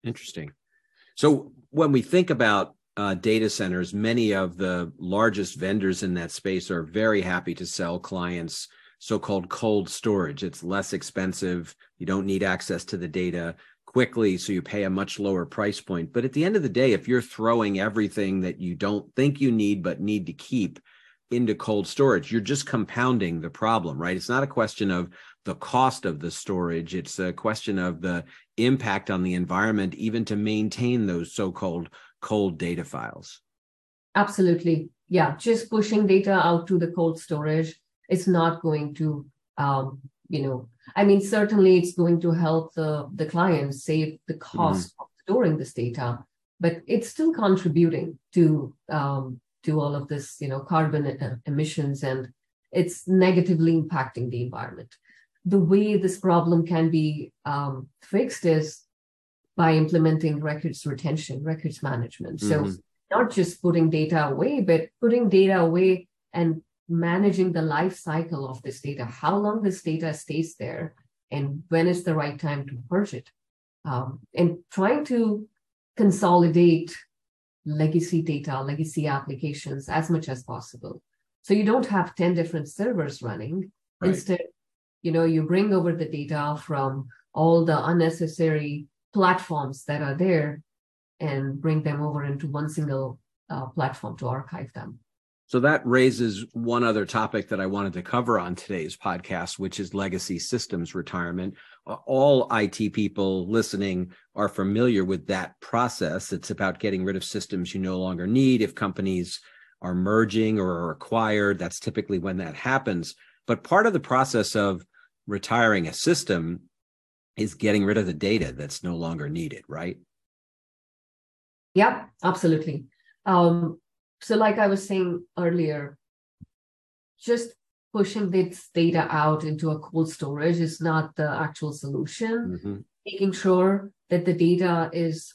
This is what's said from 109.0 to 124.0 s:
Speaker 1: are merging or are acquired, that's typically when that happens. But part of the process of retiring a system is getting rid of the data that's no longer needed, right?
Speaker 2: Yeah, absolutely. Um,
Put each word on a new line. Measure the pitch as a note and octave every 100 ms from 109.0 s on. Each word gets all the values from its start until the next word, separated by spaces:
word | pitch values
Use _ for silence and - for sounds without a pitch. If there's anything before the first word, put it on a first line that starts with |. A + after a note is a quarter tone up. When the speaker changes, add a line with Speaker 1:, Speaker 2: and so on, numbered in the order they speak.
| F#2+ F#2 F2 - - - _ _
Speaker 1:
are | F2+
merging | F2+ F#2+ G#2+ G#2+ A2 A2 G#2+
or | F#2
are | E2+ E2+
acquired, | D#2 - A2+ A2 G#2+ G2+ F#2
that's | F2 -
typically | - - G2+ F#2+
when | F#2 F#2
that | E2+
happens. | D#2 B2+ C3+ A#2 F2+ D#2+ - _ _ -
But | A#2
part | - F#3 A3+
of |
the | F3+
process | - B2+ C#3 A#2 G2+
of | G#2+ G2+ F2+ - _ _ _ -
retiring | G2+ - A#2 A2+ G2+ E2
a |
system | - D#3+ E3+ - F2+ E2 F2 - _ _ _ _ _ _ -
is | G#2+
getting | - G#2+ G#2
rid | G2 G#2+
of | F#2
the |
data | D2+ G2 A2 D2+
that's | B1+ D2 -
no | F2+
longer | E2+ E2+ E2 D2
needed, | D#2+ D#2+ - -
right? | D2+ F2 - _ _ _ _ _ _ _ _ _ _ _ _ _ _ _ _ _
Speaker 2:
Yeah, | F#3 A3 - - _
absolutely. | E3+ F3+ E3+ D#3 D#3 C#3 - _ _ _ G3
Um, | F#3 E3+ E3+ E3 - _ _